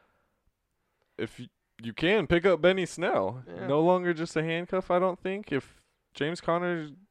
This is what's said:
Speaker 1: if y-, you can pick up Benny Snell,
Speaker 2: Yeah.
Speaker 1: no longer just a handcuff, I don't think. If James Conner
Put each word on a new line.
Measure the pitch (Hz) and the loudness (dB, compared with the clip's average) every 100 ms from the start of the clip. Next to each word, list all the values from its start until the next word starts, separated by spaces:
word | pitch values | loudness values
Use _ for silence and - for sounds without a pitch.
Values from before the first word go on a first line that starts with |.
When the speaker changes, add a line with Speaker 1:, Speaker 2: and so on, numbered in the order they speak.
| _ _ _ _ _ _ _ _ _ _ _ - | _ _ _ _ _ _ _ _ _ _ _ -10
Speaker 1:
if | 113 - | -10 -10
y-, | 123 _ _ - | -20 _ _ -14
you | 117 | -12
can | 107 165 214 151 | -2 2 2 2
pick | 175 | 2
up | 190 165 | 4 4
Benny | 170 190 175 | 4 4 -2
Snell, | - 185 - 95 127 151 | -2 0 0 0 -4 -14
Speaker 2:
Yeah. | 87 185 | -10 0
Speaker 1:
no | 147 | 4
longer | 170 180 175 | 4 4 2
just | 160 170 156 | -2 -2 -2
a | |
handcuff, | 160 165 175 185 - | -2 -4 -2 -4 0
I | 180 | 0
don't | 185 175 | 0 -2
think. | 190 196 - | -6 -8 -4
If | 135 - _ _ _ _ | -6 -6 _ _ _ _
James | - 143 175 | -6 -4 -4
Conner | - 170 175 170 151 139 _ | -2 0 0 -4 -8 -16 _